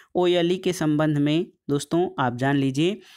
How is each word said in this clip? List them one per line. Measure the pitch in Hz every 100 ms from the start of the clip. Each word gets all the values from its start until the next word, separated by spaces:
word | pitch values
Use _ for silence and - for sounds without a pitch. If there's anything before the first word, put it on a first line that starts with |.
| -
ओएलई | 180 180 175 170 185
के | 185
संबंध | 170 156 151 156 147
में | 143 156 185 - -
दोस्तों | 143 - 165 180 -
आप | 127 120
जान | 135 139
लीजिए | 135 135 170 214 -